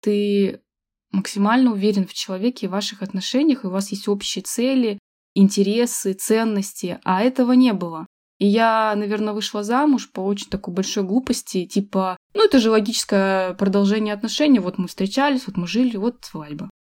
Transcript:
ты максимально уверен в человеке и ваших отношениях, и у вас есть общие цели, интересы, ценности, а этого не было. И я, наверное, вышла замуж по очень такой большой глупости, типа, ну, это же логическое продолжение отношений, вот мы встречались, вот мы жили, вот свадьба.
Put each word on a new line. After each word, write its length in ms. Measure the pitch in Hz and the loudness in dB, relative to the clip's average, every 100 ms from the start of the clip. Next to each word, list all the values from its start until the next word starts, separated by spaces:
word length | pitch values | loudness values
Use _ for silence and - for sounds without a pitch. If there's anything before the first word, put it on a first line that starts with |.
ты 600 | - 208 208 202 196 - _ _ _ _ _ | 0 0 2 2 0 -2 _ _ _ _ _
максимально 600 | 196 196 202 202 240 254 | -4 -4 0 2 4 4
уверен 340 | 202 202 202 185 | 2 0 0 -2
в 60 | |
человеке 520 | - - 185 220 247 190 | -6 -8 -2 -4 -2 -6
и 20 | |
ваших 320 | 190 208 202 | -4 -6 -8
отношениях, 600 | 190 190 - 254 311 269 | -8 -6 -4 0 2 0
и 40 | 190 | -2
у 40 | |
вас 180 | 190 196 | -4 -4
есть 160 | 202 - | -6 -4
общие 360 | 202 - - | -4 -4 -8
цели, 560 | - - 247 262 233 202 _ _ _ - | -6 -2 0 2 0 -4 _ _ _ 4
интересы, 760 | 196 202 196 220 240 - 196 | 4 4 2 2 0 -2 -4
ценности, 880 | 190 - 220 226 208 196 - 180 180 | -4 0 2 2 -2 -4 -8 -8 -6
а 180 | - 185 | -2 0
этого 320 | 240 254 247 | 0 2 4
не 200 | 254 254 | 6 6
было. 320 | 196 175 160 175 _ _ _ | 2 -4 -8 -14 _ _ _
И 80 | 202 | 2
я, 460 | 214 226 220 220 208 | 4 4 2 2 0
наверное, 380 | 208 214 214 | -2 -2 -2
вышла 300 | 214 208 214 | -4 -6 -6
замуж 480 | 208 247 302 254 - | -2 2 4 2 -2
по 100 | - | -6
очень 280 | 190 202 - | -4 -4 -4
такой 240 | 202 - | -8 -6
большой 300 | 180 196 - | -4 -4 -2
глупости, 600 | 190 220 262 240 - 190 175 | 0 -2 0 -4 -2 -6 -2
типа, 500 | 202 196 190 190 180 _ | -4 -2 -2 -4 -6 _
ну, 120 | 415 427 | 2 4
это 140 | 269 | 6
же 100 | 220 | 4
логическое 840 | 220 208 226 - 202 190 190 185 | 2 0 -4 0 0 2 0 -2
продолжение 600 | 180 196 196 196 214 214 | 0 0 2 2 2 -2
отношений, 460 | 208 220 - 302 254 | -4 -6 0 4 4
вот 180 | 180 - | 2 -4
мы 100 | 175 | -6
встречались, 580 | - 196 226 285 262 220 | -4 -2 0 0 0 -4
вот 100 | 190 | -6
мы 100 | 175 | -2
жили, 300 | 208 254 220 | 0 0 0
вот 200 | 220 247 | -4 -4
свадьба. 460 | - 160 151 147 170 _ | -16 -14 -12 -12 -12 _